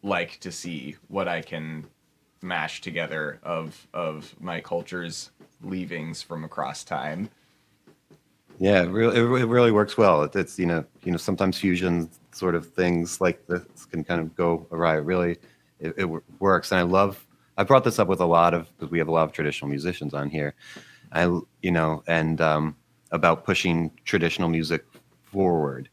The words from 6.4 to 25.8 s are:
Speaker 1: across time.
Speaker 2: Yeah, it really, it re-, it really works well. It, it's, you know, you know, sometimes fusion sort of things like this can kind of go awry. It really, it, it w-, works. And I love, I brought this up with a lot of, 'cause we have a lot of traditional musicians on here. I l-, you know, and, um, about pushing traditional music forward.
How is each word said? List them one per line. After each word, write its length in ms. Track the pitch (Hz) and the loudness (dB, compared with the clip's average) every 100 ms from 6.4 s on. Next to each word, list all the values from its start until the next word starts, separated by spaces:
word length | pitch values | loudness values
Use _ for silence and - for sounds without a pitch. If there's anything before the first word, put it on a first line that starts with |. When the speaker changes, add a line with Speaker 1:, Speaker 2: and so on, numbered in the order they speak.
Speaker 1:
across 400 | 80 - 67 73 | -10 -8 -8 -8
time. 460 | - 76 73 78 107 _ _ _ _ _ _ _ _ - _ _ _ - | -8 -6 -6 -8 -10 _ _ _ _ _ _ _ _ -20 _ _ _ -2
Speaker 2:
Yeah, 220 | 95 98 | 4 4
it 80 | 87 | 4
really, 260 | 98 117 110 | 2 2 4
it 40 | |
re-, 180 | 117 127 | 2 2
it 60 | 117 | 2
really 260 | 123 120 | 4 6
works 240 | 104 104 - | 6 2 4
well. 240 | 104 80 | 6 6
It, 140 | 76 98 | 2 -2
it's, 200 | 92 - | -4 -2
you 100 | 90 | 0
know, 180 | 85 - _ | 0 -2 _
you 80 | - | -4
know, 80 | 87 | -4
sometimes 400 | - 92 95 - | -2 0 0 2
fusion 500 | 98 90 90 85 82 - _ | 0 2 2 0 -2 -10 _
sort 240 | - 92 | -4 0
of 180 | 85 82 | 0 -4
things 480 | - 90 87 82 - | -2 2 2 0 0
like 240 | 92 85 - | 0 0 -4
this 360 | 87 - - - | -6 -6 -20 -12
can 140 | 87 | -10
kind 160 | 76 85 | -4 -4
of 160 | 82 - | -4 -2
go 300 | 85 82 - | 0 0 -4
awry. 260 | 82 85 78 | -2 2 2
It 20 | |
really, 320 | 73 92 87 85 - _ _ _ | 0 0 0 -2 -10 _ _ _
it, 80 | 80 - | -10 -4
it 60 | |
w-, 200 | 92 80 _ - | -4 -4 _ -4
works. 320 | 98 92 - | 2 2 2
And 80 | 92 | 0
I 40 | |
love, 440 | 87 92 98 95 - _ _ - | 2 2 2 -2 -20 _ _ -6
I 80 | |
brought 180 | 98 135 | 4 4
this 160 | 127 110 | 4 2
up 80 | 95 | 2
with 140 | 92 | 2
a 60 | 90 | 4
lot 280 | 85 85 | 6 6
of, 140 | 85 82 _ | 4 -4 _
'cause 120 | 76 | -4
we 80 | 85 | -2
have 100 | 78 | 2
a 40 | |
lot 120 | 82 | 2
of 80 | 80 | 2
traditional 360 | - 76 71 71 | 0 -4 -4 -4
musicians 460 | 71 80 - 76 | -4 -4 -6 -6
on 160 | 71 71 | -4 -4
here. 240 | 78 73 - - - - - - | -4 -6 -8 -20 -20 -20 -20 -6
I 100 | 80 | 0
l-, 240 | 87 87 - _ | 2 2 -4 _
you 80 | 92 | 0
know, 320 | 85 80 78 - | 2 2 -2 0
and, 340 | 82 80 78 | 0 2 2
um, 360 | 82 76 78 73 _ _ _ | 2 2 0 -6 _ _ _
about 320 | 85 85 82 | 2 4 2
pushing 480 | - 95 92 82 80 - | 0 0 2 0 0 -6
traditional 440 | - 98 82 - 87 | -2 0 0 0 0
music 360 | 82 78 82 - - _ _ | 0 0 -4 -4 -20 _ _
forward. 680 | _ 98 95 85 73 65 | _ 0 2 2 -2 -6